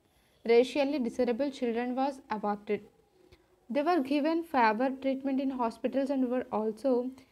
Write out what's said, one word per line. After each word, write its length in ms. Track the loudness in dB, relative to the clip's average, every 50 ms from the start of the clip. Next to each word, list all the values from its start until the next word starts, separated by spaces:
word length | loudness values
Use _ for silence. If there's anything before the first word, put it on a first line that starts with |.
| _ _ _ _ _ _ _ _ 2 4
racially 500 | 6 6 6 4 2 0 0 0 0 0
desirable 520 | -2 -2 0 0 0 0 0 0 -2 -4
children 440 | -4 -2 -2 -2 -2 -2 -2 -2 -2
was 260 | -2 -2 -2 -4 -6 -8 -8
awarded. 500 | -6 -4 -2 -4 -4 -4 -4 -4 -4 -4 -6 -10 _ _ _ _ _ _ _ _ -20 -20 _ _ _ _ _ -4
They 140 | -2 0
were 180 | 2 2 2 2
given 420 | 2 2 0 0 2 2 0 -2
favor 460 | -2 -2 2 2 4 4 4 2 0 -2 -2 -2
treatment 380 | -2 -2 -2 -2 -2 -2 -2 -2
in 100 | -2 -2
hospitals 580 | -2 -2 -2 -4 -2 -4 -4 -2 0 0 0 0
and 220 | 0 0 0 0
were 160 | 0 -2 -2 -2
also 600 | -4 -2 -2 -2 -4 -2 0 0 2 0 0 -4 -8 -12 -18 _